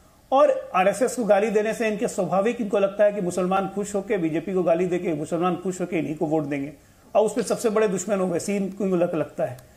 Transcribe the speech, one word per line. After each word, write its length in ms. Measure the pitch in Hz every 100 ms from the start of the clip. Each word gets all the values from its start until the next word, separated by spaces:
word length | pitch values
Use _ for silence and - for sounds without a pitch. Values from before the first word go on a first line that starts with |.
| _ _ -
और 380 | 269 285 262 -
आरएसएस 420 | 180 185 196 247 -
को 80 |
गाली 260 | 208 202 220
देने 240 | 214 214
से 140 | 220 220
इनके 200 | 208 220
स्वाभाविक, 520 | - 180 180 202 240
इनको 180 | 214 208
लगता 260 | 196 190
है 80 | 208
कि 80 | 202
मुसलमान 480 | 180 180 180 190 190
खुश 200 | - 202
होके, 240 | 202 190 202
बीजेपी 360 | 160 156 160
को 80 | 185
गाली 240 | 175 165 180
देके 280 | 175 180
मुसलमान 420 | 151 156 170 180 175
खुश 240 | 190 185
होके 180 | 175 175
इन्हीं 180 | 143 151
को 100 | 156
वोट 180 | 160
देंगे 280 | 143 143 139 - - _ -
और 120 | - 214
उसमें 180 | 226
सबसे 260 | 208 208 233
बड़े 180 | 208 220
दुश्मन 320 | 190 185 196
ओवैसी 360 | 185 170 - 202
इनको 280 | 196 -
लग-, 300 | 202 180 170
लगता 300 | 170 147 -
है। 140 | 151 123 -